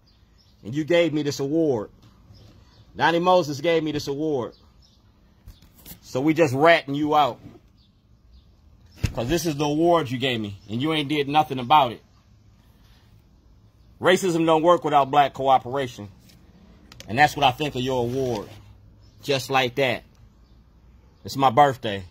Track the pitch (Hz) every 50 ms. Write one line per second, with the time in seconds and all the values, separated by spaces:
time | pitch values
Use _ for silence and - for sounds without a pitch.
0 | _ _ _ _ _ _ _ _ _ _ _ _ - 101 131 151 156 135 170 170
1 | 170 160 143 151 143 143 135 - 139 139 151 165 160 151 127 107 101 - _ _
2 | - - _ _ _ - - - - - - - _ _ _ _ - _ - 92
3 | 135 156 165 170 175 185 185 180 156 147 143 123 - 170 170 160 156 151 147 147
4 | - 143 139 139 156 156 143 127 110 85 - _ _ _ _ _ _ _ _ _
5 | _ _ _ _ _ _ _ _ - - - _ _ _ _ _ - - - -
6 | - - - 131 139 160 156 156 165 135 123 135 156 170 165 151 - 139 139 143
7 | 151 147 151 151 143 123 110 - - - - - _ _ _ _ _ _ _ _
8 | _ _ _ _ _ _ - - _ _ _ _ _ _ _ _ _ _ - -
9 | - - - 120 113 127 170 170 165 165 147 143 151 147 147 156 165 170 170 165
10 | 143 117 131 120 131 131 120 113 107 101 101 - - - 107 120 139 156 160 151
11 | 147 135 151 147 139 139 147 156 151 - 135 131 120 123 151 151 135 117 104 -
12 | _ _ _ _ _ _ _ _ _ _ _ _ _ _ _ _ _ _ - _
13 | _ _ _ _ _ _ _ _ _ _ _ _ _ _ _ _ _ _ - -
14 | 120 170 185 185 196 185 165 165 165 165 160 156 151 175 175 170 - 151 147 143
15 | 139 131 143 147 143 131 - - 135 135 131 123 - 120 131 143 135 120 - -
16 | 104 98 - _ _ - - - _ _ - - - - - - - - - -
17 | - - 101 135 151 143 - 143 143 131 120 - 151 143 123 127 127 131 131 123
18 | 120 120 127 135 131 123 117 101 - - - - - - - - - - - -
19 | - - _ - - 139 139 135 131 - 135 131 131 120 123 139 135 123 107 -
20 | - _ _ - - - _ _ - _ - _ _ _ _ _ _ - - -
21 | _ _ _ _ - 98 - 135 135 131 113 143 147 139 123 - - 110 98 98
22 | 92 85